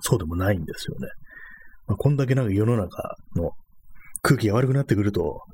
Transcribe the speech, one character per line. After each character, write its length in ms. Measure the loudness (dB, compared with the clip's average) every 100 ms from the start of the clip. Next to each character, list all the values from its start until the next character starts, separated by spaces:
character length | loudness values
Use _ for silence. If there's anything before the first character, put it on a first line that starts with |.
そ 160 | 0 0
う 20 |
で 60 |
も 120 | 0 0
な 160 | 2
い 60 | 0
ん 60 |
で 80 | -4 -8
す 140 | -8
よ 60 | -8
ね。 100 | -10 -12 -18 -18 -18 -18 -20 -10 -4
ま 80 |
あ、 20 | 2
こ 120 | 2
ん 80 | 4
だ 100 | 2
け 80 |
な 80 | 2
ん 40 | 2
か 60 |
世 120 | 2
の 140 | 4 2
中 380 | -2 -6 -10 -12 -6 -4
の 140 | -2 -6 -14 -20 -20 -18 -14 0
空 160 | 2 4
気 100 | 4
が 60 |
悪 140 | 4 4
く 40 |
な 80 | 2
っ 40 | 2
て 80 |
く 80 | 2
る 100 | 2
と、 300 | 0 -2 -4 -6